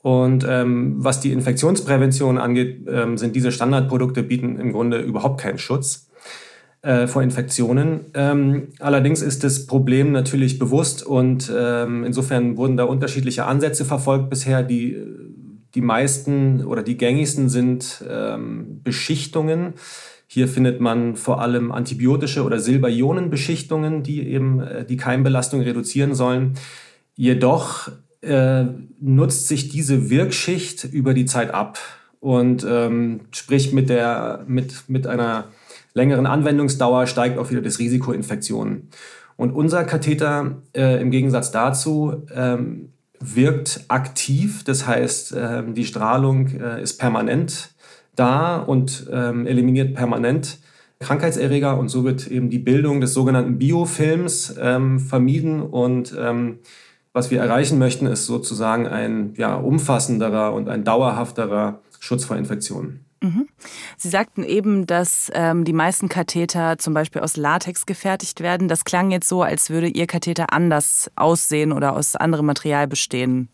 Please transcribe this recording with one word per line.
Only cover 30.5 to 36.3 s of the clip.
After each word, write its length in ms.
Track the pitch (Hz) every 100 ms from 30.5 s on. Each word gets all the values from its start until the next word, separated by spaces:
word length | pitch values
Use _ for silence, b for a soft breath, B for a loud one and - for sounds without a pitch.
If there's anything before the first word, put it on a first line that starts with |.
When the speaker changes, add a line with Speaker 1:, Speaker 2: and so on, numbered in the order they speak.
| 180 - -
Speaker 1:
über 280 | 131 147 131
die 140 | 131 127
Zeit 260 | 127 113
ab. 260 | 95 107 - B B B _
Und, 440 | 139 123 123 123 -
ähm, 540 | 120 117 117 117 110 -
sprich, 400 | - - 139 135
mit 180 | 135 135
der, 540 | 156 117 113 117 - 135
mit, 380 | 127 127 - -
mit 200 | 131 131
einer 380 | 123 117 110 107 B B B B
längeren 340 | 120 135 131
Anwendungsdauer 840 | 131